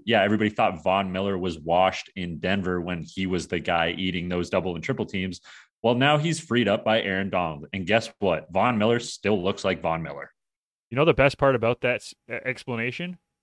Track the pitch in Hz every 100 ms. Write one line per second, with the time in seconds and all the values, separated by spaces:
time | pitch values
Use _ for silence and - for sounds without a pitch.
0 | 104 110 101 104 107 107 107 87 92 95
1 | 95 92 98 95 92 78 78 85 95 -
2 | - 95 87 78 92 101 90 90 87 87
3 | 78 - 92 90 82 90 80 85 82 85
4 | 95 90 87 90 82 95 90 85 - 110
5 | 104 98 92 87 - - - _ 113 120
6 | 139 151 165 160 - 120 104 110 110 110
7 | 98 95 98 92 85 73 71 98 87 113
8 | - - 98 78 - 92 117 113 107 117
9 | - - 101 104 90 104 98 82 82 82
10 | 76 69 69 _ _ _ _ _ _ 123
11 | 165 131 135 - 139 127 113 123 123 120
12 | - - - 120 127 127 - 117 120 123
13 | 175 180 _ _